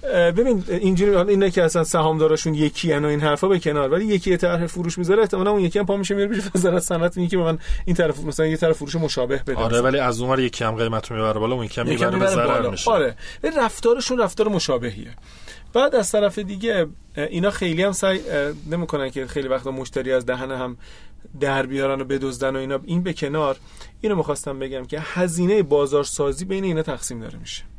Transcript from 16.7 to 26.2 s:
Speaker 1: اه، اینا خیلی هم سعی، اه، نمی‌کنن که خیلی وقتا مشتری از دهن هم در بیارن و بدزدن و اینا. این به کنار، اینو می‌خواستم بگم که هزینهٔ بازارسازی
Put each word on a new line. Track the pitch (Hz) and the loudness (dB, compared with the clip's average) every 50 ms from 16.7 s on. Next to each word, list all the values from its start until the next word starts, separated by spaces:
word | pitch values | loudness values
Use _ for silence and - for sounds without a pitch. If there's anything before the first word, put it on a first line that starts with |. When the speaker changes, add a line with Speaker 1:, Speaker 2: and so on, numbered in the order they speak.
| 220 190 165 151 - - - - - | 0 0 0 -2 -4 -16 -20 -14 -8
Speaker 1:
اه، | - 147 | -6 -6
اینا | - - 170 175 202 | -4 -2 0 0 0
خیلی | 190 - 196 180 165 165 185 | 0 0 -2 -2 0 2 0
هم | 202 | 0
سعی، | 190 - - 190 190 190 - 160 | 0 0 0 0 0 0 -2 -2
اه، | 165 147 143 147 151 151 151 156 | -2 -2 -2 -2 -4 -8 -8 -6
نمی‌کنن | 160 175 175 - - 147 139 131 | -4 -4 -4 -2 -2 -4 -4 -4
که | 127 139 131 123 | -4 -6 -8 -6
خیلی | - 151 139 131 | -4 -6 -2 -2
وقتا | 131 131 127 135 | -2 -2 -2 -6
مشتری | 131 131 131 120 - 139 127 127 | -6 -6 -8 -6 -6 -6 -2 0
از | 131 131 120 | 0 0 0
دهن | 117 127 127 131 131 | -2 -6 -4 -4 -8
هم | 131 127 127 127 123 - - - - - - - - - - - - 135 | -6 -6 -6 -8 -8 -12 -16 -20 -20 -18 -18 -20 -18 -18 -20 -18 -6 -4
در | 139 139 135 135 131 | -2 0 0 0 -2
بیارن | 127 135 139 135 135 135 135 | -2 -2 -2 0 0 0 -2
و | 135 | -2
بدزدن | 127 135 135 131 135 127 120 135 135 135 | -4 -4 -2 -2 -4 -4 -2 -2 -2 -2
و | 135 | -2
اینا. | 135 131 139 135 - | -4 -4 -4 -4 -4
این | - 165 175 180 | -2 -2 -2 0
به | 190 156 | -2 -4
کنار، | - - 139 143 160 151 143 135 - - - - - - - - - | -4 -4 -4 -2 0 0 0 -2 -4 -8 -20 -20 -18 -20 -20 -16 -6
اینو | - 214 208 | -2 -2 0
می‌خواستم | 175 156 - 147 139 - 147 139 135 | 0 0 -2 -2 -4 -4 -8 -6 -6
بگم | 135 135 135 131 127 | -8 -8 -8 -8 -8
که | 123 151 151 | -8 -8 -8
هزینهٔ | 156 - - 175 180 180 165 170 175 175 208 214 190 | -8 -6 -2 0 0 0 0 0 2 4 4 4 4
بازارسازی | 143 147 147 143 139 143 147 143 - - - | 4 4 2 2 4 2 0 0 0 -2 -2